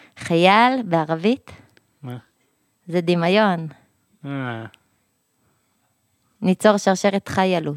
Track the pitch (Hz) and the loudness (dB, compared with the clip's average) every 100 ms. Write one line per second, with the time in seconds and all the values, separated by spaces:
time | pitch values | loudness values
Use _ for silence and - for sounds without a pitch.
0 | - - - 170 180 208 247 262 208 170 | -20 -16 -2 2 4 4 4 0 -2 -4
1 | 156 165 196 269 - - _ _ _ _ | -2 -2 -2 -2 -8 -20 _ _ _ _
2 | 127 123 - _ _ _ _ _ 175 175 | -16 -16 -18 _ _ _ _ _ -6 -4
3 | 170 175 170 202 214 170 160 - _ _ | 0 0 2 2 2 0 -6 -14 _ _
4 | _ _ 139 139 127 113 113 _ _ _ | _ _ -10 -8 -8 -8 -12 _ _ _
5 | _ _ _ _ _ _ _ _ _ _ | _ _ _ _ _ _ _ _ _ _
6 | _ _ _ _ - 185 214 202 - 185 | _ _ _ _ -2 2 2 2 0 0
7 | 202 196 - - 190 180 151 | 0 -2 -4 -2 0 0 -4